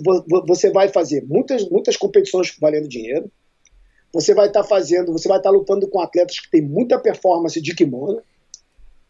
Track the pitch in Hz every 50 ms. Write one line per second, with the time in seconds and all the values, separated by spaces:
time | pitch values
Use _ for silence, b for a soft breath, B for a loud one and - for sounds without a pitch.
0 | 151 185 180 180 - 160 170 185 175 160 175 165 - 190 190 196 196 196 - 185
1 | 170 139 147 139 - 131 147 220 254 - 269 233 196 - 170 220 240 247 240 -
2 | - 202 - 202 190 - - 185 175 - - - 151 151 151 151 151 143 - 120
3 | 110 113 131 160 - 202 _ _ _ _ _ _ _ _ _ _ _ _ _ _
4 | _ _ - 170 156 - 196 202 202 202 202 214 202 - 214 190 175 156 175 180
5 | 180 170 160 165 - 180 190 185 190 196 196 196 196 - 196 202 196 196 - 185
6 | 170 156 - 175 180 175 - - - - - 160 151 143 143 196 254 240 262 247
7 | 247 220 185 - - 185 175 170 170 160 - 165 151 175 180 - - 139 123 123
8 | 139 175 202 233 - _ _ _ _ _ - - _ _ _ _ - - - _
9 | _